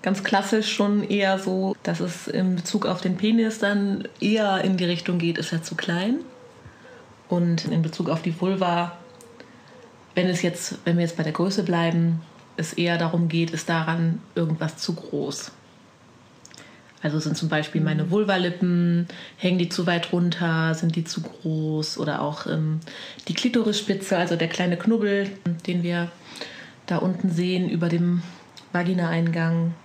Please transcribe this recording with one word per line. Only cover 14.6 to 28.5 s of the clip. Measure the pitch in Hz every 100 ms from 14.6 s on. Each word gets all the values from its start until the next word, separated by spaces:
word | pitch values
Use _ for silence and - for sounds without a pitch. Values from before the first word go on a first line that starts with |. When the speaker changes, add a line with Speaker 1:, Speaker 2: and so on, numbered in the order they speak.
| 160 -
Speaker 1:
zu | -
groß. | 165 - 143 143 - - - - - - - - - - - - - - - - -
Also | 156 156
sind | 156
zum | 156 160
Beispiel | 156 151 -
meine | 175 -
Speaker 2:
Mhm. | 180
Speaker 1:
Vulvalippen, | 202 202 185 180 175 180 175 175 170 175 - -
hängen | - 180 180
die | 170
zu | 175 175
weit | 170 -
runter, | 175 175 165 170 160 160
sind | 160 165
die | 165
zu | 165 -
groß? | 160 - 165 156 156 156 151 -
Oder | 151 -
auch, | 147 151 -
ähm, | 160 156 160 - - - - -
die |
Klitorisspitze, | 165 247 240 214 208 - 196 - 180
also | 175 170
der | 165
kleine | - 180 175
Knubbel, | 220 226 208 202 196 196 180 165 -
den | 175
wir | 175 175 170 - - - - - - -
da | - 170
unten | 185 175 190
sehen | 165 180 185 180
über | 165 170
dem | 170 175 175 170 - -